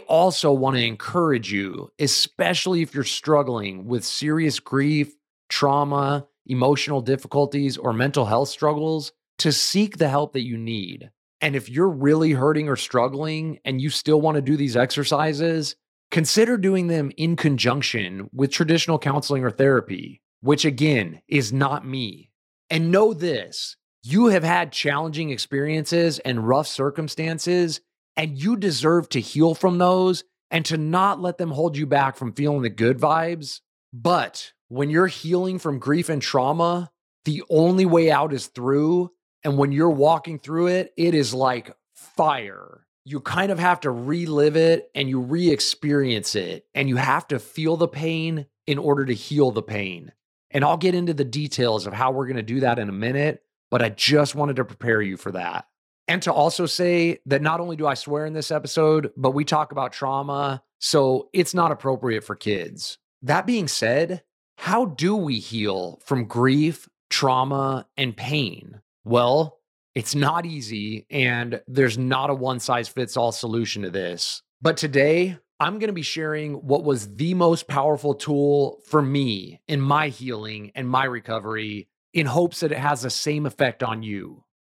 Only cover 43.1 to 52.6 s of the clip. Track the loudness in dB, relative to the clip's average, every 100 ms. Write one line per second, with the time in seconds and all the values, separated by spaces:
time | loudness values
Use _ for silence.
43.1 | -10 -4 -2 -2 0 2 0 0 -4 -4
44.1 | -4 -2 2 4 4 4 4 0 -4 -2
45.1 | -2 -2 2 4 4 0 -2 0 2 2
46.1 | 0 -2 -4 -4 -10 -8 -4 0 0 2
47.1 | 0 0 -6 -6 -4 -2 0 0 -2 -4
48.1 | -2 -2 -4 -8 _ -6 -2 2 0 0
49.1 | -4 -2 2 2 2 -4 -6 -6 -8 -16
50.1 | _ _ _ _ 0 2 2 2 0 0
51.1 | -2 -4 -4 -6 0 0 0 -2 -2 0
52.1 | 0 -4 -6 -4 0